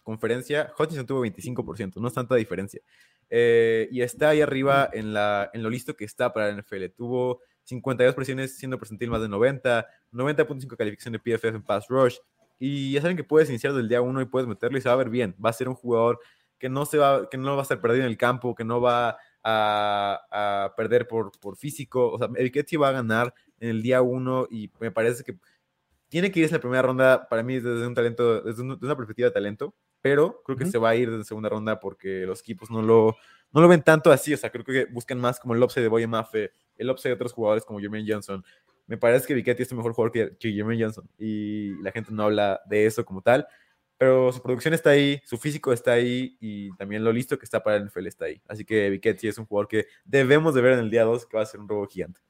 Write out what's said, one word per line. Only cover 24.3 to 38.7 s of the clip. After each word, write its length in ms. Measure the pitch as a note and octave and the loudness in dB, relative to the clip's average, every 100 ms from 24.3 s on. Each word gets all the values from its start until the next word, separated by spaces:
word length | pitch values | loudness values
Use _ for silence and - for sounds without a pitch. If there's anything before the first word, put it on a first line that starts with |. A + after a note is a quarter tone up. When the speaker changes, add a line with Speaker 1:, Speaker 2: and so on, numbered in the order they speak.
| B2+ B2 | -4 -4
Speaker 1:
y 200 | A2+ G#2 - | -8 -12 -10
me 120 | A2+ | -6
parece 320 | A2+ A2+ - | -2 0 -2
que 120 | - - _ _ _ _ _ _ _ | -8 -16 _ _ _ _ _ _ _
tiene 220 | E3 G3 | -4 -2
que 100 | E3+ | 2
irse 140 | D#3 | 2
en 40 | E3 | 0
la 20 | |
primera 220 | B2 B2+ | 0 2
ronda. 460 | B2+ B2+ C3 B2+ - | 2 4 4 4 2
Para 140 | A2+ | -4
mí, 120 | B2 | -2
desde 320 | C3 A#2+ A#2 A#2+ | -4 -4 -4 -4
un 80 | |
talento, 460 | B2 A#2 A#2 A#2+ A2 | -2 -2 2 2 2
desde 220 | A2 A2+ | -2 -8
un, 160 | C3 C3+ | -8 -8
de 80 | B2+ | -6
una 100 | C#3 | -6
perspectiva 320 | A2 A2+ A#2+ | -8 -2 0
de 60 | |
talento, 400 | G2+ G2+ G#2 C#3+ - _ _ | 0 -4 -6 -10 -12 _ _
pero 400 | C3+ C#3+ E3+ - | 2 4 2 0
creo 120 | - B2+ | -10 -6
que 80 | |
Speaker 2:
Ujú. 80 | F3 | -2
Speaker 1:
se 60 | A#2+ | 0
va 120 | A2+ | 2
a 60 | A#2 | 2
ir 140 | A#2 | 0
desde 140 | A2+ | -4
segunda 240 | G#2 A2 G#2+ | -8 -6 -4
ronda 320 | G#2+ G#2+ G#2+ | -4 -4 -4
porque 440 | G2 G2 G2 F#2+ | -6 -10 -8 -6
los 160 | F#2 F2+ | -6 -8
equipos 300 | - G2+ A2 | -10 -14 -8
no 120 | A2 | -2
lo, 340 | A2 A2+ A2 - _ _ _ | 4 6 6 2 _ _ _
no 80 | D3+ | 6
lo 80 | F3 | 8
ven 140 | F3 | 8
tanto 300 | D3+ D#3 E3+ | 6 6 8
así. 200 | C3 D3 | 6 4
O 40 | C#3 | -4
sea, 140 | A2 | -4
creo 140 | A#2+ | -8
que 200 | B2 C3 | -2 -2
buscan 340 | A#2+ A#2+ - B2+ | -2 -6 -8 -2
más 220 | B2 B2 | -2 -2
como 140 | B2 | -2
el 80 | A#2 | 2
upside 200 | B2 C3 | 2 2
de 60 | A2+ | 2
Boye 180 | A2+ A#2 | 2 0
Mafe, 460 | A2+ A2+ A2 G#2 _ _ - | -2 -4 -4 -6 _ _ -8
el 120 | A#2+ | -6
upside 220 | C3 C3+ | -4 -4
de 40 | |
otros 180 | B2 A#2+ | -4 -6
jugadores 320 | - G#2+ A2 | -2 0 0
como 160 | - G#2 | -2 -10
Jermaine 300 | G2+ A2 G#2+ | -8 -6 -4
Johnson. 340 | G#2+ G2+ F#2+ - _ _ | -4 -6 -12 -12 _ _